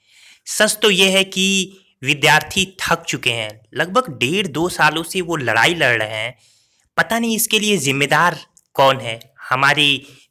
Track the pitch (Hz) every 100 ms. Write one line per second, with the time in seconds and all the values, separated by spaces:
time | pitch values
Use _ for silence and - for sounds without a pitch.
0 | _ _ - _ - - 214 - 220 185
1 | 190 190 190 190 190 196 190 - _ -
2 | 131 147 151 151 - 190 190 - - 165
3 | - 135 123 117 110 107 _ 127 170 196
4 | 247 120 123 190 190 139 175 175 151 151
5 | 160 190 170 160 120 113 135 175 135 117
6 | 107 110 113 - _ _ _ _ _ -
7 | 170 226 233 220 - 214 214 202 135 135
8 | 143 151 175 165 - _ _ - 135 131
9 | 120 113 - - - 131 139 143 143 135
10 | - - _